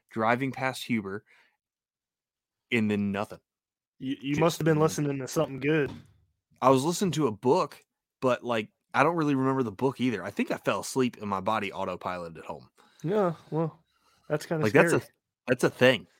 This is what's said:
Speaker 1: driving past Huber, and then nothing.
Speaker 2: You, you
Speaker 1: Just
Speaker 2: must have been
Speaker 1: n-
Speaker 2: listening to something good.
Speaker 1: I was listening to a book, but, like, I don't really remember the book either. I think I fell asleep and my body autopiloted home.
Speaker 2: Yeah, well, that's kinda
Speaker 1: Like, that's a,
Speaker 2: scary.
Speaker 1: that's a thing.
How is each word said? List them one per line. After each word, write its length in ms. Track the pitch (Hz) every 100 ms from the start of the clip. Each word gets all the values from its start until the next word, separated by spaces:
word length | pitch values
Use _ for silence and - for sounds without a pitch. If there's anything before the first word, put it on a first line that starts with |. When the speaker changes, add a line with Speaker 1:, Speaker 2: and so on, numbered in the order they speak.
| _
Speaker 1:
driving 420 | 113 110 120 135
past 320 | 123 131 123 -
Huber, 380 | 113 98 101 - _ _ _ _ _ _ _ _ _ _ _ _ _ _
and 180 | 120 107
then 220 | 104 101
nothing. 260 | 98 107 87 _ _ _ _ _ _
Speaker 2:
You, 160 | 131 135
you 80 | 139
Speaker 1:
Just 80 | 147
Speaker 2:
must 180 | 165 -
have 80 | 160
been 120 | 151
Speaker 1:
n- 40 |
Speaker 2:
listening 380 | 156 - 147 139
to 80 | 127
something 320 | 165 143 131
good. 320 | 139 160 127 - - _ _ _ _ _
Speaker 1:
I 100 | 127
was 120 | 135
listening 280 | 147 175 196
to 160 | 156 135
a 40 |
book, 460 | 101 127 175 160 - _ _ _ _
but, 220 | 131 120
like, 260 | 123 113 107 _ _
I 100 | 117
don't 140 | 147 175
really 180 | 147 135
remember 260 | 131 135
the 100 | 120
book 300 | 90 135 -
either. 220 | 127 101
I 80 | 92
think 180 | - 254
I 80 | -
fell 220 | - 101
asleep 380 | - 131 127 -
and 100 | 104
my 120 | 95
body 280 | 95 107 98
autopiloted 720 | 87 95 90 95 90 85 80
home. 260 | - 73 - _ _ _
Speaker 2:
Yeah, 300 | 151 214 185 160 -
well, 260 | 156 165 - _ _ _ _ -
that's 200 | 151 -
kinda 160 | 160
Speaker 1:
Like, 100 | 127
that's 200 | 139 170
a, 60 | 143
Speaker 2:
scary. 120 | - _ _ _ -
Speaker 1:
that's 160 | 127
a 60 | 160
thing. 380 | - 127 113 80 _